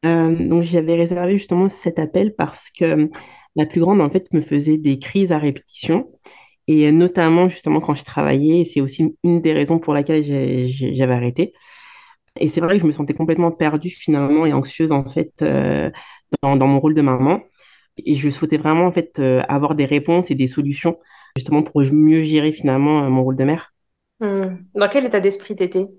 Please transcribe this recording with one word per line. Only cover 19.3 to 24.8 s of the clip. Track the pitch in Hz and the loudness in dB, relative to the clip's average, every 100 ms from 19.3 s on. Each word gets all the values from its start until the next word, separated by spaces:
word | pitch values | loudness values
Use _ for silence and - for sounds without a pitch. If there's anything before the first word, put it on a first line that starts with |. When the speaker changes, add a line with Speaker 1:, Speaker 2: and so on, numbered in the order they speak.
| 127 - | 0 0
Speaker 1:
avoir | 139 147 | -2 -2
des | 151 | 0
réponses | 135 143 139 170 180 | 0 0 0 0 0
et | 135 | -2
des | 131 | -2
solutions, | 131 139 143 170 170 _ - - - | -2 -4 -2 -4 -4 _ -20 -12 -10
justement, | 127 151 | -2 0
pour | 156 151 | 0 0
mieux | 135 151 156 160 | 2 4 4 4
gérer, | 156 156 151 | 2 0 0
finalement, | 156 143 131 143 151 | -2 -2 0 2 2
euh, | 139 | 2
mon | 131 | 0
rôle | 131 | 0
de | 131 | 0
mère. | 135 160 - _ _ _ _ _ | -2 -2 -6 _ _ _ _ _
Speaker 2:
Hmm. | 214 196 190 180 180 | -6 -4 -6 -8 -12
Dans | 208 | -2